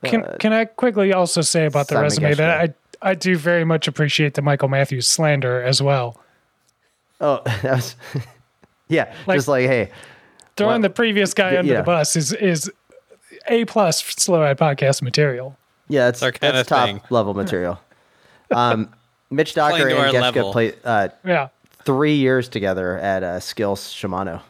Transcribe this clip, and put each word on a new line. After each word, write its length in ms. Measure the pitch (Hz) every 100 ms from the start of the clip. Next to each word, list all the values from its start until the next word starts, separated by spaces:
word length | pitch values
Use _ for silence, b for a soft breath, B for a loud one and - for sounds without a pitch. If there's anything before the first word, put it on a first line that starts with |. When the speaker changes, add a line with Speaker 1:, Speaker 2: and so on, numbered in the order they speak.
| -
Speaker 1:
can, 180 | 226
Speaker 2:
uh, 140 | 50 50
Speaker 1:
can 140 | 220
I 120 | 220 220
quickly 460 | - 247 208 196
also 300 | 185 175 175
say 240 | 151 170 151
about 240 | 143 139
the 60 | 131
Speaker 2:
Simon 80 |
Speaker 1:
resume 300 | 151 104 147 147
that 340 | 156 160 170
Speaker 2:
Geschke. 40 | - _ -
Speaker 1:
I, 80 | 196
I 40 |
do 220 | 185 180 175
very 280 | 160 175 160
much 240 | 160 160
appreciate 460 | 143 151 - 151 143
the 60 |
Michael 280 | 143 139 135
Matthews 360 | 135 135 131 117
slander 560 | - 156 143 127 123
as 200 | 123 131
well. 360 | 139 139 120 113 b b b _ _ _ _ _ _ _
Speaker 2:
Oh, 220 | 147 135
<laughs> 20 | -
that 180 | 104
was, 320 | 139 131 120 - -
<laughs> 720 | 139 - - _ _ _ _ _
yeah, 220 | 160 123 - -
Speaker 1:
Like, 120 | 160
Speaker 2:
just 100 | 131
like, 180 | 135 127
hey, 240 | 123 95 B B B B B B -
Speaker 1:
throwing 260 | 208 233
Speaker 2:
what 0 |
Speaker 1:
the 60 | 202
previous 420 | - 233 208 196
guy 200 | - 185
Speaker 2:
y-, 40 | 180
Speaker 1:
under 120 | 156
Speaker 2:
yeah. 40 | 113
Speaker 1:
the 40 |
bus 320 | 92 175 147 165
is, 160 | 139
is 380 | 202 202 160 185 - _ - _ - _ - -
A 180 | 233 226
plus 380 | 220 185 156
Slow 360 | - - - 175
Ride 160 | 147 139
Podcast 420 | 160 139 135 139
material. 560 | 127 151 147 123 131 135 _ _ _
Speaker 2:
Yeah, 180 | 147 123
that's, 160 | 123
Speaker 3:
Our 100 | 131
kinda 260 | - 139 131
Speaker 2:
that's 120 | 120
top 160 | 139 120
Speaker 3:
thing. 140 | 101 -
Speaker 2:
level 240 | 120 101
material. 460 | 98 95 92 87 90 - b b b b b _
Um, 420 | - 120 113 107 - _
Speaker 3:
<laughs> 180 | _ _
Speaker 2:
Mitch 220 | 139 156 170
Docker 220 | 147 165
Speaker 3:
Playing 120 | 135
to 120 | 131
Speaker 2:
and 140 | 139 127
Speaker 3:
our 140 | 123
Speaker 2:
Geschke 40 | 123
Speaker 3:
level. 160 | 98
Speaker 2:
played, 240 | 117 113 -
uh, 260 | 120 110 95 - 185
Speaker 1:
Yeah. 220 | 170 135 - _ _ -
Speaker 2:
three 280 | 135 151 151
years 340 | 131 131 123
together 480 | 113 98 92 92 92
at, 240 | 98 95
uh, 160 | 92 90
Skills 540 | - - 101 98 -
Shimano. 480 | - 98 92 95 82